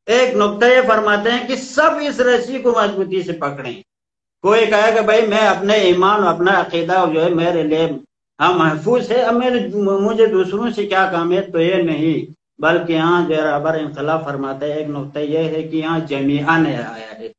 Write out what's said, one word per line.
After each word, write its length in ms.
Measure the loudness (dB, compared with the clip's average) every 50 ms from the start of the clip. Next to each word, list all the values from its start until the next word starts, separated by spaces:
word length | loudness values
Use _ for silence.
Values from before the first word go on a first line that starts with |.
| _ 0
एक 280 | 2 2 2 2 2
नुक्ता 300 | 2 0 0 2 2 4
ये 160 | 6 6 6 4
फरमाते 480 | 4 2 2 2 2 0 0 0 0
हैं 160 | -2 -2 -2
कि 100 | -4 -6
सब 440 | -6 -8 -6 0 2 2 2 2 0 -4
इस 180 | -4 -2 0
रस्सी 380 | 2 2 2 2 0 -2 -6 -2
को 140 | 0 0 2
मजबूती 500 | 2 2 0 0 -4 -4 -4 -2 -4 -4
से 100 | -4 -6
पकड़ें। 500 | -6 -6 -6 -6 -8 -10 -12 -12 -14 -16 _ _ _ _ _ _ _ _ _ _ _ 0
कोई 240 | 2 4 4 4
कहेगा, 360 | 4 4 2 4 4 2 2 2
"भाई, 200 | 4 4 4 4
मैं 260 | 2 2 2 2 2
अपने 280 | 2 0 0 2 2
ईमान, 460 | 4 4 4 4 4 4 2 2 2 2
अपना 300 | 0 0 2 2 2 2
अकीदा 540 | 2 0 0 -2 -4 -2 0 0 2 2
जो 140 | 2 0 0
है 140 | 0 0 0
मेरे 280 | 0 0 0 0 0 0
लिए, 380 | 0 0 0 0 0 -2 -6 -12 _ _ _ _ _ _ -2
हाँ, 140 | 0 2 2
महफूज 580 | 2 2 0 0 -2 -2 0 0 0 0 0 0
है, 100 | 0 0
अब 120 | 2 0
मेरे, 340 | 0 0 0 0 0 -2 -2 -4 -2
मुझे 480 | 0 0 0 0 0 0 2 4 2
दूसरों 440 | 4 4 2 0 0 -2 -4 -4 -4
से 160 | -4 -4 -4
क्या 240 | -2 0 0 0 0
काम 220 | 0 -2 -2 0 0
है?" 180 | -2 -2 -2
तो 100 | -2 0
ये 220 | 0 2 2 0 0
नहीं, 520 | 0 -2 -2 0 -2 -2 -2 -4 -8 -14 _ _ _ _ -4
बल्कि 320 | 0 0 0 0 0 -2 -2
यहाँ 340 | 0 2 2 2 2 0
जो 80 | 0 0
है 100 | 0 0
रहबर 320 | 0 -2 -2 -2 -2 -2
इनकलाब 480 | -2 -4 -6 -8 -6 -4 -4 -4 -4 -4
फरमाते 420 | -6 -8 -6 -6 -6 -6 -6 -6
हैं, 120 | -6 -4 -4
एक 80 | -6
नुक्ता 340 | -6 -6 -8 -8 -8 -8 -6
ये 220 | -6 -2 -2 -2 -2
है 200 | -2 -4 -6 -6
कि 160 | -6 -6 -6
यहाँ 220 | -4 -2 -4 -4
जमीअन 640 | -4 -4 -4 -2 -2 0 0 0 0 0 2 2 2
आया 220 | 0 -2 -4 -8 -10
है, 440 | -12 -14 -16 -16 -16 -14 -16 -16 -16